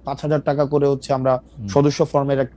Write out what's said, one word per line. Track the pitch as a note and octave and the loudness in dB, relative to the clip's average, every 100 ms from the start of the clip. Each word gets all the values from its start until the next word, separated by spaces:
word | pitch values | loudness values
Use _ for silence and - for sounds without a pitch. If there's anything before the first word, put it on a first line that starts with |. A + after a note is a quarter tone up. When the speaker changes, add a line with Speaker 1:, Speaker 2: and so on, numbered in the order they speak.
Speaker 1:
পাঁচ | - C#3 | -8 -6
হাজার | D3+ D3+ | -2 -2
টাকা | D3+ C#3+ | 0 -2
করে | C#3 D3 C#3 | 0 2 2
হচ্ছে | C#3 - | 0 -2
আমরা | C3+ C3 B2+ - - | -2 0 0 -4 -14
Speaker 2:
হুম। | G2+ | -2
Speaker 1:
সদস্য | A#2+ D3 - | 2 2 2
ফর্মের | D3+ D3 C#3 C3+ | 0 0 0 0
এক | - | -2